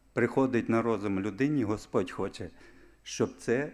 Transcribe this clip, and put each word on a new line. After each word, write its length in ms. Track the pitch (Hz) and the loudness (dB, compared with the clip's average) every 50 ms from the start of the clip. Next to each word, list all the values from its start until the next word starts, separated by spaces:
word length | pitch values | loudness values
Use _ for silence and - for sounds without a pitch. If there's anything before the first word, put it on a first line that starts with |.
| _ _ - | _ _ 0
приходить 560 | - 120 - - 131 135 131 127 113 - - | 0 2 2 4 2 2 4 2 2 2 2
на 120 | 113 113 | 2 2
розум 380 | 113 117 110 98 101 104 98 95 | 2 2 0 0 0 0 -2 -2
людині, 440 | 98 107 98 95 135 147 151 139 113 | -2 -2 -2 0 0 0 2 0 0
Господь 480 | 101 110 101 - - - 117 95 - | 0 -2 -4 -4 -2 0 0 0 0
хоче, 380 | - - 95 101 - - 95 82 - - - - - - - - - - - | -2 -4 -6 -6 -6 -8 -12 -12 -14 -16 -20 -20 -20 -20 -20 -20 -20 -20 -16
щоб 340 | - - - 117 - - - | -8 -2 0 0 0 -2 -4
це 340 | - 127 117 131 147 165 | -2 0 0 0 0 -2